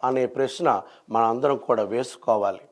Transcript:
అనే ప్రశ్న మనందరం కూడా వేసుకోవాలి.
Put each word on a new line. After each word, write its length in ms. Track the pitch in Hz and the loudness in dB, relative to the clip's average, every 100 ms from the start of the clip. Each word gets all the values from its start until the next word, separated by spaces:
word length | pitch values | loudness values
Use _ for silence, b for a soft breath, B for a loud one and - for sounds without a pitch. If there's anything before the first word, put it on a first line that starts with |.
అనే 220 | 127 131 123 | -2 0 -2
ప్రశ్న 560 | 131 131 - 165 101 - b b | -2 -4 0 0 0 -2 b b
మనందరం 460 | 113 113 120 139 135 | 0 2 2 0 0
కూడా 260 | - 113 | 0 0
వేసుకోవాలి. 800 | 101 117 127 - - 107 98 95 - | 0 -4 -6 -6 0 0 0 -4 -12